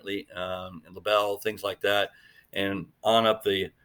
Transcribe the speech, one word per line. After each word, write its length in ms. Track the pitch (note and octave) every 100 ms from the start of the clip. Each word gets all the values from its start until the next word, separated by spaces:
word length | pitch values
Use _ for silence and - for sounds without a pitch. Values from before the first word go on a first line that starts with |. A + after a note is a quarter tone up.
Le-, 300 | G2 G2+ -
um, 480 | F#2+ F#2 F#2 F#2 F2
and 100 | F2
LaBelle, 440 | F#2 F#2+ G#2 G#2 G2+
things 260 | A2 G#2
like 160 | G2+ F#2+
that, 300 | G2+ G2+ F#2 - - - _
and 340 | - G2 G2 E2 _
on 240 | A2 A2+ A2+
up 160 | G#2+
the, 280 | - G2 F#2+ -